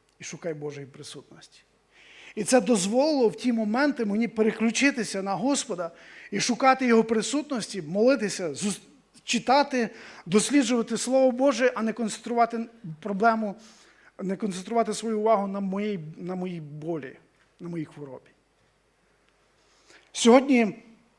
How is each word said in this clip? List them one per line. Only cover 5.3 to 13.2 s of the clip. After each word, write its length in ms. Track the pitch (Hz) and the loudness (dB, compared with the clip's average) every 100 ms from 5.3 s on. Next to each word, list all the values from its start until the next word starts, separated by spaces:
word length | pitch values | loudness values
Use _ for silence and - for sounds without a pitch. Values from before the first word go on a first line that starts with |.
| 185 | -2
Господа 560 | 240 277 - 175 170 - - - - | 0 -2 -2 -6 -8 -10 -20 -20 -8
і 80 | 202 | -4
шукати 460 | - 233 262 262 254 | -2 2 4 4 6
Його 180 | 226 | 4
присутності, 800 | 220 220 208 285 294 254 175 196 | 4 0 0 -4 -4 -6 -6 -10
молитися, 720 | 151 190 233 277 202 - 175 | -6 2 4 4 0 -4 -6
зус-, 260 | 131 196 185 - _ _ _ | -4 -6 -6 -12 _ _ _
читати, 680 | - 233 - 269 277 254 220 - - - - | -6 -2 2 4 4 0 -4 -6 -20 -18 0
досліджувати 720 | 208 202 285 226 240 226 226 | 2 4 4 4 0 0 -4
Слово 340 | - 262 262 | 0 4 4
Боже, 400 | 240 277 226 254 208 | 4 2 2 0 0
а 60 | |
не 120 | 220 | -4
концентрувати 720 | 220 220 - 226 233 233 233 226 - 170 156 | -4 -6 -6 -4 0 0 0 -10 -12 -16 -12
проблему 560 | 208 202 | -8 0